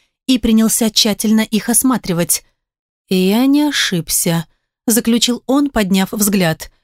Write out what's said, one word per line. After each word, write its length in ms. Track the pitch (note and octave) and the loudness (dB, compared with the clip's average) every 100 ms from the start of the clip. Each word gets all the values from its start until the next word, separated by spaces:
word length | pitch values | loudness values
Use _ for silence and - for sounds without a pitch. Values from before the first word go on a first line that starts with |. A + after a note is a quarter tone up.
| _ _ - | _ _ -2
и 120 | B3+ | 0
принялся 500 | A#3 A3 A3 - A3 | 2 2 2 0 0
тщательно 520 | - A3 G3 G#3+ A3 | 0 0 0 0 0
их 260 | A3 G#3 - | 0 -2 -2
осматривать. 760 | A3+ C4 A#3 - E3+ E3 - - _ _ _ _ _ _ | 0 0 -2 -2 -4 -2 -4 -8 _ _ _ _ _ _
"Я 340 | F#3+ F#3 A3 | 0 2 2
не 180 | C4+ D4 | 2 2
ошибся", 840 | D4 C#4 - F3 D#3+ - F3+ E3 D#3+ _ _ _ - | 0 -2 -2 -4 -4 -4 -2 -2 -6 _ _ _ -2
заключил 560 | A3+ A3+ A#3 - A#3+ - | 0 0 0 0 -2 0
он, 220 | C#4 C#4+ | 0 0
подняв 440 | A#3 F#3 F#3+ F#3+ | -2 0 0 0
взгляд. 580 | G#3+ G3+ G3 E3+ D#3 - _ | -2 -2 0 0 -2 -10 _